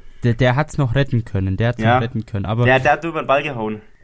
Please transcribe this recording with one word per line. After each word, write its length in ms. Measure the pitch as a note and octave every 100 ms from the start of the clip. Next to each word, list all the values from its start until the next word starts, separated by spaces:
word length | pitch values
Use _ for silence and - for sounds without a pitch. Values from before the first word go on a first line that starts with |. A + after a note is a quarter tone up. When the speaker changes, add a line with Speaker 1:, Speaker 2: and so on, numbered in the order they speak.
| - -
Speaker 1:
Der, 100 | A#2+
der 220 | A#2 B2 B2+
hat's 200 | D#3 -
noch 200 | C3 C3
retten 280 | C#3 A#2+
können, 320 | - G2 F#2+ F#2+
der 120 | A#2
hat's 120 | A#2
Speaker 2:
Ja. 160 | A2+ B2+
Speaker 1:
noch 60 |
retten 240 | A#2 A2+ -
können, 200 | G2+ G2
aber 180 | A2+
Speaker 2:
Der, 160 | B2 C3
der 120 | D3
hat 120 | D3
über 180 | E3 D#3
den 60 | C3
Ball 160 | C#3
gehauen. 360 | D3+ A#2+ G#2+ G#2+ - -